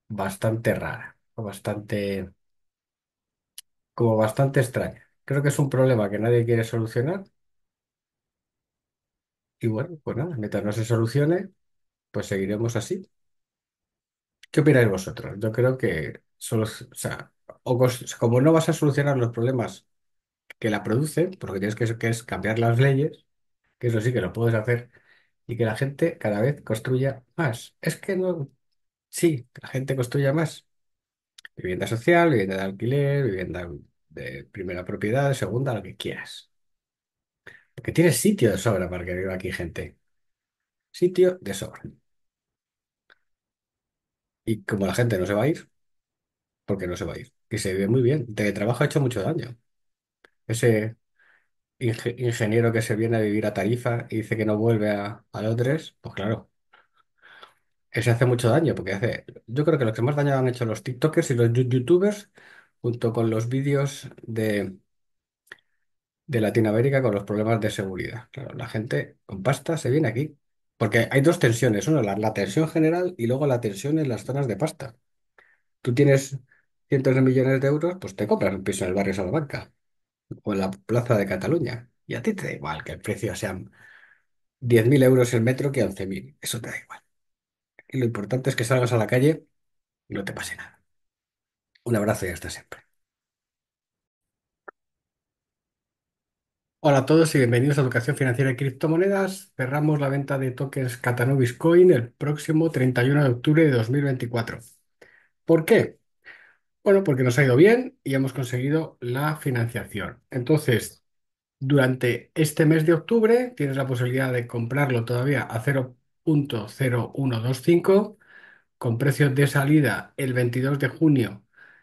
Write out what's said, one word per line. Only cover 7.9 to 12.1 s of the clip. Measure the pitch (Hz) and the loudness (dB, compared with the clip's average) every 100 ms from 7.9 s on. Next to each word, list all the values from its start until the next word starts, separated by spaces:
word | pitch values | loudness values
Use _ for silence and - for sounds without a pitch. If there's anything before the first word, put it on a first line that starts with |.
| _ _ _ _ _ _ _ _ _ _ _ _ _ _ _ _ _ | _ _ _ _ _ _ _ _ _ _ _ _ _ _ _ _ _
Y | 117 | -4
bueno, | 110 156 160 | -4 -8 -10
pues | - 117 | -8 -6
nada, | 170 139 | -6 -6
mientras | 104 101 | -6 -4
no | 101 | -4
se | 107 | -4
solucione, | 110 113 113 139 147 180 214 _ _ _ _ _ _ | 0 0 0 0 2 0 -4 _ _ _ _ _ _